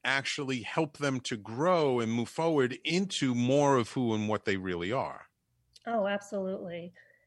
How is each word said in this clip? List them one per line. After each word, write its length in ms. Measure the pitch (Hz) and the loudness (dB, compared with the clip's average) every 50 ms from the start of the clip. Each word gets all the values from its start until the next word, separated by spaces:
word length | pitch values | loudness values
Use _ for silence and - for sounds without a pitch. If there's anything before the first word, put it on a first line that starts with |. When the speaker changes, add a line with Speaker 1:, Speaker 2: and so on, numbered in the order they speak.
| - | -2
Speaker 1:
actually 580 | 123 131 139 131 - - - 143 131 131 123 | 0 0 0 0 -2 -4 -4 -4 -4 -4 -4
help 360 | 107 - - 160 160 147 - - | -6 -4 -2 -2 -2 -2 -2 -2
them 220 | 143 143 135 127 | -2 0 0 -2
to 160 | 117 - 131 107 | -2 -4 -6 -6
grow 640 | 101 110 113 120 151 180 185 170 151 139 127 120 | -6 -8 -6 -2 0 2 4 4 4 4 2 2
and 100 | 117 110 | 2 2
move 180 | 113 120 117 110 | 0 0 -2 -2
forward 480 | - - 160 165 165 147 127 120 123 117 - | -4 -2 -2 0 2 2 2 2 0 -4 -4
into 480 | 156 160 180 196 190 - - 147 131 123 | 0 0 0 0 0 -2 0 0 0 2
more 440 | 120 120 123 135 147 143 139 139 127 | 2 2 4 4 6 6 6 6 4
of 120 | 113 - | 4 2
who 220 | - 135 127 117 110 | 0 0 0 2 2
and 140 | 107 107 107 | 0 0 0
what 160 | 107 101 - | -2 0 0
they 120 | - 98 95 | 0 -2 0
really 340 | 92 92 90 85 85 92 | -2 -2 -2 -2 -2 -2
are. 360 | 117 135 104 - - - - - _ _ _ _ _ _ _ _ - - - 233 | -2 -2 -4 -4 -6 -10 -16 -20 _ _ _ _ _ _ _ _ -20 -14 -8 -4
Speaker 2:
Oh, 200 | 233 226 196 196 | -2 -2 0 0
absolutely. 840 | 202 202 202 - - 202 190 185 190 - 202 180 170 170 170 180 - - - _ _ _ _ | -2 -4 -4 -6 -6 -6 -4 -4 -6 -6 -8 -10 -10 -10 -12 -14 -16 -20 -20 _ _ _ _